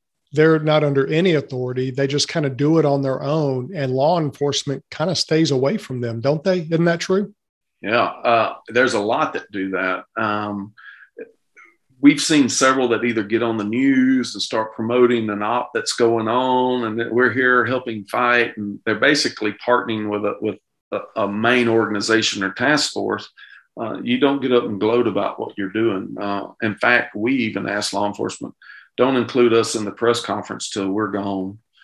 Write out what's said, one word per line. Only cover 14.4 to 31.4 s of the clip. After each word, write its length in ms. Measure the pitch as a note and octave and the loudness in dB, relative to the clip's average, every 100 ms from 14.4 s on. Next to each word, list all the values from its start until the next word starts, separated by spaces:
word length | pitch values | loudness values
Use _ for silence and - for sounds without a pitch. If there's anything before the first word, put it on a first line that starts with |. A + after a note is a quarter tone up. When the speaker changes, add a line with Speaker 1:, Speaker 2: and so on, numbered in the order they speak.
Speaker 2:
start 340 | - A2+ A2 - | -4 -4 -4 -4
promoting 540 | A2+ B2 A#2+ A#2 A2 | 0 4 4 4 -2
an 120 | G#2 | -4
op 280 | G#2+ A#2+ - | -2 -4 -4
that's 200 | A2+ - | -6 -4
going 340 | - A#2 A#2 A2 | 2 2 2 0
on, 580 | B2 B2+ B2+ B2+ B2+ A2+ | 0 2 2 2 0 -2
and 140 | A2 | -4
that 140 | A#2 | -2
we're 180 | A#2 B2+ | 2 2
here 340 | A#2+ B2+ B2 A2+ | 2 2 2 2
helping 380 | C3 B2 A2 G2 | -2 -4 -10 -6
fight. 520 | B2 B2 A#2+ A#2 A2 | 0 2 2 0 -4
And 220 | G#2 G2+ A2+ | -8 -6 -4
they're 100 | G#2 | 0
basically 540 | C3+ C#3+ B2 - G#2+ G2+ - | 2 2 0 -2 -6 -4 0
partnering 440 | A#2+ A2+ A2 G#2+ | 0 0 -4 -4
with 160 | G#2 G#2 | -2 -4
a, 100 | - | -4
with 160 | G#2+ F#2+ _ _ - | -4 -6 _ _ -10
a, 80 | G2+ - A2+ | -10 -6 -4
a 40 | G2+ | -2
main 400 | G#2 A#2 B2 A#2 | 0 2 2 2
organization 760 | A2+ G2+ G#2 G2+ A2 A2 G#2 | 2 2 -2 0 2 0 -2
or 80 | G2 | -4
task 400 | - C3 D3 - | 0 2 2 0
force. 380 | G#2 G2+ G#2 - - - - _ - | -4 -4 -4 -8 -20 -20 -20 _ -10
Uh, 200 | A2+ - | -8 -6
you 160 | A#2+ B2 | -2 2
don't 220 | C#3 C#3 | 2 2
get 100 | B2+ | 2
up 140 | B2 - | 2 2
and 140 | G2+ | 0
gloat 280 | G#2+ A#2+ A2+ | 2 2 2
about 320 | G2+ G2+ - | 0 -2 -4
what 180 | - - | -8 -6
you're 120 | F#2+ | -4
doing. 460 | G#2+ A2+ F#2+ G2+ - | 0 0 -2 -6 -8
Uh, 280 | G2+ G2+ - - | -6 -6 -8 -6
in 140 | A2 G2 | -6 0
fact, 400 | A#2+ A#2+ - G#2 | 2 2 0 -4
we 180 | A#2 C3+ | -2 0
even 320 | A2 - - | -2 -4 -4
ask 260 | G#2 - | -4 -4
law 120 | G2+ G#2 | -2 -4
enforcement, 460 | - A2+ - A#2+ - - - - - | -4 -8 -8 -12 -16 -20 -20 -6 0
"Don't 180 | B2+ B2+ | 2 2
include 360 | A2+ C3 A#2+ | 0 4 4
us 220 | A2+ A2 A2+ | 4 2 -2
in 100 | G2+ | -6
the 60 | |
press 280 | - A#2 A#2 | -2 0 0
conference 480 | - G#2 - - - | -2 -6 -6 -10 -8
till 200 | G#2 G2 | -4 -2
we're 220 | G2+ G#2 | -2 -2
gone. 460 | G2 G2+ G2 | -4 -4 -4